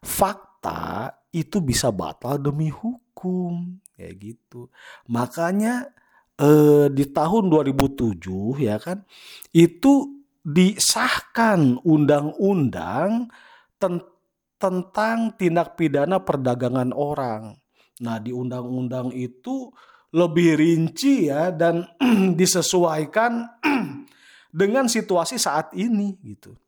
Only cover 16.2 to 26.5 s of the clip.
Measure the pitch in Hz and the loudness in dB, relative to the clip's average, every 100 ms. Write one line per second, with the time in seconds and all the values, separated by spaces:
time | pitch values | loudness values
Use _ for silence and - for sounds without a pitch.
16.2 | 185 147 127 123 123 131 123 131 143 147 | -2 -2 -2 -2 -2 -2 -4 -4 -4 -4
17.2 | 131 110 110 - _ _ _ - 120 113 | -6 -8 -10 -20 _ _ _ -12 -8 -8
18.2 | 110 123 127 127 123 127 127 127 127 123 | -8 -8 -8 -8 -8 -6 -6 -6 -8 -8
19.2 | 123 - - 269 247 _ _ _ _ 160 | -10 -12 -10 -10 -10 _ _ _ _ 0
20.2 | 175 160 170 151 165 165 165 - 269 277 | 2 4 4 4 4 4 0 0 2 2
21.2 | 156 139 175 160 170 170 175 _ 254 220 | 2 0 -2 0 0 0 -6 _ 2 4
22.2 | 190 170 185 185 160 185 175 156 151 214 | 4 2 2 2 0 2 2 0 -2 0
23.2 | 233 233 233 - 302 277 175 143 - _ | 0 -2 -8 -4 -2 -2 -4 -10 -18 _
24.2 | _ - _ 156 196 247 254 233 196 180 | _ -20 _ -2 0 2 0 -2 0 -2
25.2 | 165 - - 147 160 180 226 214 202 190 | 0 -4 -2 -2 -4 -6 -2 -2 -2 -8
26.2 | 123 101 - | -16 -20 -20